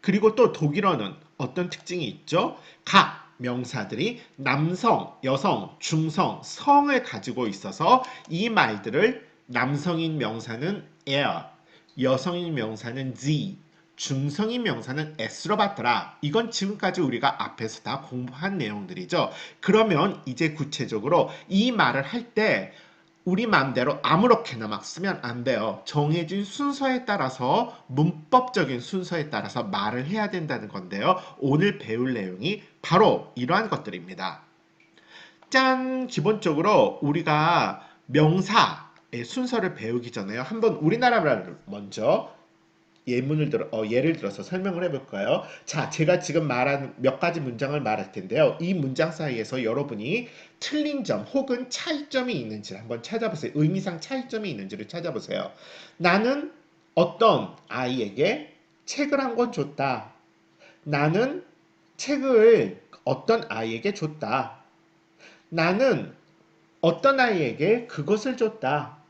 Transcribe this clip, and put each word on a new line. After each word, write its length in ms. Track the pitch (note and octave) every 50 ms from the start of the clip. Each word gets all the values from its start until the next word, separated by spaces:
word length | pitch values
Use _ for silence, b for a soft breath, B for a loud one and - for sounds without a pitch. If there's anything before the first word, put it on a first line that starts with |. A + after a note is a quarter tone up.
그리고 320 | - - F#3+ G#3 G3+ A3 G#3+
또 180 | B3 B3 -
독일어는 600 | - - D#3 D3 C#3+ F#3 G3 G3 E3+ B2 G#2+ G2 F2+ - - _ _ _
어떤 320 | C3+ B2+ - F3+ F3 F3
특징이 340 | - - - - F3 F3+ D#3
있죠? 520 | A2 F#2+ - _ - D3 F3 A3 - B B B B B B B
각 480 | - - G3 E3 - - - - - _ _
명사들이 840 | B2 B2 B2 B2 B2 A#2 - B2 G#2 F#2+ G#2 A2+ D#3+ A3 A#3+ B B B B -
남성, 800 | C3+ B2 C3 C#3+ D#3 E3 F3+ F3+ - A#3 F#3 A#2+ F#2+ - - - -
여성, 520 | C3 C3+ C3+ - G3+ D3+ A2 G2 - - _
중성, 640 | - - D#3+ D#3 D#3+ D#3+ D#3 F3+ F3 B2 G2+ - -
성을 600 | - - - - D4 C#4+ C#4+ C#4+ C#4+ C#4+ C#4+ -
가지고 420 | - - G#3 - C3 A2+ B2+ B2
있어서 580 | A2 G2 - - G2+ F#2 - D#3 F3+ B3 C4 B3+ B B B B B
이 220 | D#3+ E3 G#3 A#3
말들을 760 | A3+ G3 C#3+ A2+ G#2+ G2+ F#2+ A#2 G#2 D3 G3+ A#3+ C4 - - _ _ _ _
남성인 720 | - B2 A#2+ A#2+ C3 C#3+ C#3+ D3 F3+ E3+ D#3+ E3 D#3+ D#3 D3+
명사는 680 | A#2+ G#2+ A2+ A#2 A2 A#2+ A2+ A2+ C#3 F3 G3+ G#3 - - _ _ _ -
er, 360 | C#3 C#3 C#3 A2 F#2+ - - - - _ b b b b b b b -
여성인 540 | B2+ B2+ C3+ - - F3+ F3 F3 F3+ E3+ D#3+
명사는 580 | C3 A2 A2 A2 G#2 - A#2+ A#2 C3+ C3+ C3 A#2+
sie, 440 | G#2 A#2 C#3+ D#3 D3+ A#2 G2 G2 - _ _ b b b b _ -
중성인 640 | - - C#3 C3+ C#3 D3 D3 F#3 G#3 A3 A#3+ B3 A#3+
명사는 520 | G3+ C3+ A2+ G#2+ B2+ C3 D3+ D#3 D3+ D#3 -
s로 380 | A2 G#2 - - - D#3+ - -
받더라. 600 | G#3 G3 - - A2+ B2 A#2+ G#2 - - - -
이건 280 | - D3 D3 A3+ A#3 A3+
지금까지 520 | - - F#3+ G3 G#3+ G#3 - F#3 F3+ F#3
우리가 420 | E3+ C3 A#2+ A2+ B2+ C3+ - - -
앞에서 400 | - - - A2+ A2 - - _
다 180 | G#2+ A#2+ D3
공부한 560 | - - C3 B2 B2 B2 A#2+ C3+ D#3+ G3 G3+ F#3
내용들이죠. 720 | C3 G#2 G#2+ G#2 G2+ F2 F2+ F#2 F2+ - - E3 B2+ G2 B B B B B B
그러면 640 | - - G3 A3 A3+ A3 F3 C#3+ E3 G3+ - - -
이제 280 | C#3 B2 - E3+ D#3 D3+
구체적으로 760 | - C#3+ D3 - - C3 G2+ A2+ G#2+ G#2 C3+ - B2 - B B B B B
이 220 | F#3+ F#3+ A3 B3+
말을 300 | B3 G#3 D#3+ B2 A#2+ C3+
할 320 | C3+ - - A#3+ A#3 - _
때 400 | G#3+ G#3+ G#3 C#3 G2+ F#2+ - B B B B B B B B _ _ _
우리 220 | F3+ F3+ F3+ A#3+ A3+
마음대로 520 | G3 D3+ C3+ C#3 B2 B2+ B2 A#2+ - - -
아무렇게나 640 | C3+ D3+ E3+ G#3+ B3 A#3 A3+ - - - A2+ A2 G#2+
막 160 | G#2+ G2+ -
쓰면 360 | - - - F3+ G3 F3 D3
안 240 | - A#2+ A#2 B2 A#2+
돼요. 360 | C3+ B2+ G#2+ G#2 A2 G2 - -
정해진 580 | - - D3+ D3 D3 D#3 F3 E3+ D#3+ F#3 G3 G#3
순서에 640 | G3 - - C#4+ C#4+ C#4 C4+ C#4 C4+ B3+ B3 B3
따라서, 720 | A#3 G3+ F#3+ C#3 B2+ - - B2 B2+ D#3 G#3 B3 B3 - - - _
문법적인 920 | B2+ C3+ D#3 F3 F3+ - - - - B3+ B3 B3 - G3+ E3 C3 C3 A#2+
순서에 480 | B2 - - F#3 F3+ - F3 E3 D3 D3+
따라서 340 | - G#2+ G2+ G2+ - B2+ A#2
말을 440 | G2+ F#2+ G2 G2+ G#2+ A2 B2 C3 D3
해야 220 | G3 A3 G#3+ G3+
된다는 380 | F#3+ F3+ D#3+ D3+ C#3 A2+ G#2 G2+
건데요. 500 | - G2+ F2+ F2+ F#2 G2 B2 D#3+ F#3 F3+ B B B B
오늘 380 | - C#3 C#3 D3+ F#3 G3+ G3 G3
배울 360 | - A2 A2 A#2 B2+ C3 B2+
내용이 500 | A2+ G2 F#2 F#2 F#2 A2 E3 G#3 G3+ B B B B
바로 500 | - - D#3+ F#3 A3 F3+ A2 - - - -
이러한 340 | - B2 B2+ E3+ G3+ A3+ G3+
것들입니다. 720 | D#3+ A#2+ - A2+ F#2+ F#2 E2 F#2 F#2+ E2+ F#2+ F#2 D2+ - - _ _ _ _ _ _ _ _ _ _ B B B B B B B B B B _
짠! 580 | - C4 C4 C4 C4 B3+ B3+ B3+ C4 C4 B3+ B3
기본적으로 920 | - - D3+ G3+ G#3+ G#3 - F3+ D3+ C#3+ E3 G#3 G#3 E3 A2+ - - -
우리가 840 | - C#3+ D3 F3 D#3+ D#3+ D3+ D3+ D#3 E3 E3+ D#3+ B2 G2 F2+ B B B B B B -
명사의 1160 | B2+ C#3+ D#3 D#3 E3+ F#3+ F#3 G3 G#3 A3+ D#3 F#2+ - - - - - - _ _ - A#2+ A#2+
순서를 520 | A#2 - B3+ B3+ B3 B3+ A3+ F#3+ F3+ -
배우기 360 | - A2+ A2 A#2+ B2 A#2 A#2+
전에요. 300 | - A#2 G2+ G2 G#2+ A#2
한번 320 | C3 - A3 A3+ A3 A3 E3+
우리나라 480 | - D3+ D#3+ G#3+ A#3 B3+ B3 A#3 A3
말을 360 | E3+ D3+ B2 G#2 F2+ F2+ E2+ - -
먼저 680 | - G2+ G#2 G2+ G2+ - A2 G#2+ C3 E3+ A#3+ - - - - _ _ _ _ _ _ _ _ _ _ _ _ _ -
예문을 420 | B2 B2 B2+ C#3 D#3 D#3 D3+ C3
들어, 180 | - A2 F#2+ - -
어, 120 | A2 A2
예를 280 | G#2 A2+ B2+ C3+ E3 E3
들어서 280 | - - G2+ G2 - G2
설명을 400 | - F3+ F#3 F#3+ G3 F3+ E3+ F3+
해볼까요? 580 | F3 D3+ C3 - - - G2 G2 A2+ D3 G3 B B B B B
자, 240 | - - D#3 C3 -
제가 300 | - - D#3 D#3 F3+ F3
지금 280 | F3+ - C#3+ E3 D#3+ C#3+
말한 480 | B2 A#2+ B2+ C#3 C#3 C#3 C3+ B2+ - -
몇 220 | B2+ C3 B2+ -
가지 220 | - E3+ D#3+ E3
문장을 380 | C#3+ B2+ A#2 A2 C#3 C3+ D3 D3
말할 300 | C3 A2 G#2+ G2+ G2 -
텐데요. 460 | - G#2 F#2 F#2 G#2+ D3 D#3+ D3 - -
이 120 | E3 F3 F#3+
문장 380 | F3+ C#3+ C3 C3 C3 D#3+ E3
사이에서 520 | D#3+ - D#3+ D3 B2+ A2+ G#2+ - - C3 A#2+
여러분이 640 | A2 A#2 C#3 C#3+ C#3+ A#2+ G#2 G#2 B2+ F3+ A#3+ B3 B B B B B B B
틀린 440 | - - D4 D4+ D4 D4 C#4+ C#4 A3
점 200 | - A#2 G2+ G#2
혹은 460 | - - C4+ C4 C4+ B3 A#3+ B3+ B3+
차이점이 640 | - - - F4 D#4+ C#4+ D4 - - C4 B3 B3 A#3
있는지를 480 | D3+ A#2 A2 G#2+ G#2+ G#2 - G2 G2
한번 220 | A2 A2+ A#2 A#2 -
찾아보세요. 480 | - G3+ A3+ A3+ G#3+ E3+ D3+ - A#2 -
의미상 440 | D3 D3+ D#3+ F#3 F#3+ F#3+ G3 E3+ D#3+
차이점이 500 | - - C4+ C4 B3 B3+ - A3 G#3+ G3
있는지를 380 | C#3+ G#2 G2 F#2+ G#2 G2 G#2+ -
찾아보세요. 640 | - E3+ D#3+ - - G#2+ - - G2+ G2 F#2+ - B B B B B B B B B B
"나는 560 | E3+ F3 F3 G3+ A3 B3 C#4 D4 D4+ - - - _ _ _ _ _ _ _
어떤 600 | E3 F3 F3 - - A3+ A3 F3 B2+ G#2+ F2 - - _ _
아이에게 880 | G#2 B2 C3 B2 B2+ C3 A2+ G2+ F#2+ A#2 D3 F#3+ A#3+ D#4 - - - _ _ _ _ _ _
책을 340 | - - - D4 C#4+ C#4+ C4+
한 160 | C4+ B3+ A#3
권 160 | A3+ A#3+ A#3
줬다." 640 | - - C#3 D3+ - - C3+ C#3 B2+ A2+ G#2+ - - _ _ _ _ _ _ _ _ b b b b b b
"나는 600 | D#3 D3 C#3+ C#3+ D#3 E3 G3 A#3+ C4+ D4+ F#4 - - _ _ _ _ _ _ _ _ _ -
책을 840 | - - D4 C4+ B3+ C4+ B3+ A3 G#3+ A3+ A3+ F#3+ A#2+ G2 - - _ _ - - _
어떤 400 | B2 C#3 D3+ - - A3+ A#3 - -
아이에게 440 | G#2 A2 A2+ A2+ A2 A#2 - G3 G3+
줬다." 680 | - E3 D3+ D3+ - - G#2 A#2 C3+ B2+ - - - - _ _ _ _ _ _ _ _ _ _ B B B B B B B
"나는 640 | E3 E3 E3 E3+ F#3 G#3 C4 C4+ G#3 C3+ G2+ D#2+ - - _ _ _ _ _ _ _ _ _ _ _ _
어떤 400 | - E3+ E3 E3 - C#4 C4+ C4+
아이에게 680 | B3+ A#3+ G#3 F3 D3+ A#2+ G#2+ - D3 F#3 A3 B3 A#3+ -
그것을 500 | - - C#3+ D3+ G3+ G#3+ - C4+ B3+ B3+
줬다." 600 | A#3+ G#3+ A3 - - C3 C#3+ D3 C#3 - - - - _